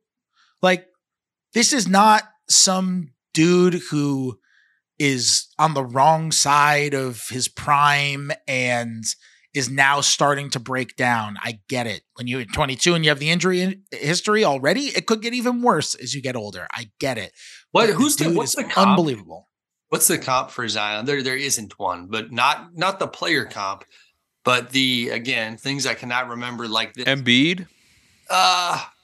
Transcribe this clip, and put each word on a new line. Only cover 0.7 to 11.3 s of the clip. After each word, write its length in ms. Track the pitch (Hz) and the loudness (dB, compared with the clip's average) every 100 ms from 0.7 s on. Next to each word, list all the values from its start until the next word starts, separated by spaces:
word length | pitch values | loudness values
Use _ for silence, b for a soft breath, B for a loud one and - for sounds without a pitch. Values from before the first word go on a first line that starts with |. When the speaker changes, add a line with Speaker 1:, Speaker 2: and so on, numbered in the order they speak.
| 185 - _ _ _ _ _ _ | 2 -2 _ _ _ _ _ _
Speaker 1:
this 200 | 226 233 | 0 2
is 140 | 277 175 | 2 2
not 360 | 190 214 214 - _ - | 6 6 6 2 _ 0
some 600 | - - 185 190 185 156 _ _ | 4 4 2 -2 -4 -6 _ _
dude 480 | - 160 180 180 175 - | 2 4 6 4 2 -2
who 480 | 151 143 139 131 117 _ _ _ _ _ - | -2 0 -2 -4 -8 _ _ _ _ _ -2
is 500 | 147 131 113 - - - | 0 2 0 0 -2 0
on 140 | 156 | 0
the 100 | 143 | 0
wrong 480 | 131 123 143 160 160 | -2 2 4 4 0
side 600 | - 143 143 147 147 147 | 0 2 4 4 4 0
of 340 | 139 131 113 - | -2 -4 -8 -10
his 180 | 131 123 | -6 -6
prime 840 | - - 143 147 143 143 139 143 156 - | -4 0 4 4 4 0 -4 -6 -8 -6
and 560 | 131 123 120 117 113 110 - b b b | -2 0 0 -2 -6 -8 -10 b b b
is 160 | 147 127 | -6 -4
now 320 | 135 135 143 | 2 2 2
starting 480 | 135 - 147 139 143 | 0 2 2 0 -4
to 80 | 127 | -8
break 360 | 117 131 123 - | -6 -6 -6 -2
down. 420 | 127 117 107 | 0 0 -2